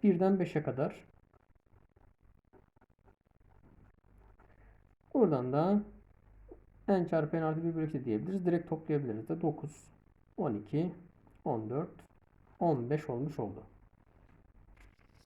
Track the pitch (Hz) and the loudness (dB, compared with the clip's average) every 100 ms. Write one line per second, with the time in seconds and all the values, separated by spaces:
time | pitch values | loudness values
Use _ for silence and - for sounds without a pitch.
0 | 202 175 190 196 175 - 147 123 151 - | 2 4 4 2 2 -2 -2 -2 -2 -4
1 | - - _ _ _ - _ - _ _ | -20 -20 _ _ _ -20 _ -20 _ _
2 | - _ _ _ _ - _ _ _ _ | -20 _ _ _ _ -20 _ _ _ _
3 | - _ _ _ - 50 50 - - - | -20 _ _ _ -20 -20 -20 -20 -20 -20
4 | _ 50 - - - - - - - _ | _ -20 -20 -20 -20 -20 -20 -20 -20 _
5 | _ 285 190 135 127 139 180 208 - - | _ 4 6 4 2 2 4 2 0 -16
6 | - - _ - - - - - - 190 | -20 -20 _ -20 -20 -20 -20 -10 0 2
7 | 170 165 151 165 160 160 165 165 156 139 | 4 0 0 0 -2 -2 -2 -2 -2 -4
8 | 123 107 160 190 175 170 170 156 - 147 | -2 -2 -2 -2 2 0 0 -6 -2 -2
9 | 127 107 113 165 160 151 147 - - - | -2 -6 -6 -2 -2 -2 -10 -14 -20 -20
10 | _ _ _ - 160 104 107 147 175 - | _ _ _ -6 -2 -4 -2 -2 -2 -4
11 | - _ - - 165 117 110 135 175 - | -20 _ -20 -8 -4 -4 -2 -4 -6 -12
12 | - _ _ _ - - 170 135 117 147 | -20 _ _ _ -18 -2 0 0 0 -4
13 | - 120 143 - 104 - - - - _ | -2 -4 -4 -4 -8 -8 -18 -20 -20 _
14 | _ _ - - - - - - - _ | _ _ -20 -20 -20 -20 -20 -20 -20 _
15 | _ - | _ -20